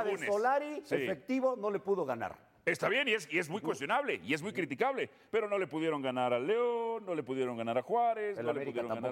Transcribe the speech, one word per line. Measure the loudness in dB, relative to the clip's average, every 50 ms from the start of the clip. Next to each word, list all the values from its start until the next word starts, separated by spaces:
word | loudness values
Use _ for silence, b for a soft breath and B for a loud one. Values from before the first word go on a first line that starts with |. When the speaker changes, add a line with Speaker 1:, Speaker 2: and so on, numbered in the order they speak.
| 2 2
Speaker 1:
asegúnes. | 0 -2 0
Speaker 2:
Solari, | 0 2 2 4 4 2 2 0 -2 -6 -8 -4
Speaker 1:
Sí. | -2 -2
Speaker 2:
efectivo, | 0 0 -2 -2 -4 -2 -2 0 2 2 2 0
no | 0 -2 -2
le | -2 -2
pudo | 0 0 0 2 2
ganar. | 0 -2 -2 -4 -6 -6 -10 -16 _ _ _ _
Speaker 1:
Está | -2 0 2 2 2
bien, | 2 4 4
y | 4 2
es, | 0 0 -2
y | -2 -2
es | 0
muy | 0 -4 -4
Speaker 2:
Ujú. | -2
Speaker 1:
cuestionable, | -4 -2 -2 0 0 2 2 2 0 -2 -2 -2
y | -2 -2
es | -2
muy | -2 -4 -2
criticable, | -2 -2 -2 0 0 0 2 2 0 -4 -4 B B B B
pero | 0 0 0
no | 2 0 0
le | 0
pudieron | 0 -2 0 0 0 0 0
ganar | 0 0 0 2 2 4 2
al | 2 2
León, | 2 2 2 2 2 0 0 -2 -2 -4 -4 -4
no | -4 -4
le | -4 -2
pudieron | -2 0 0 0 0 0
ganar | -2 -2 0 2
a | 0 0
Juárez, | 2 2 2 4 2 2 0 -2 -4 -4
Speaker 2:
El | -2 -2
Speaker 1:
no | -2 -2
le | -2
Speaker 2:
América | -4 -4 -4 -4
Speaker 1:
pudieron | -2 -2
Speaker 2:
tampoco | -2 -2 -2 -2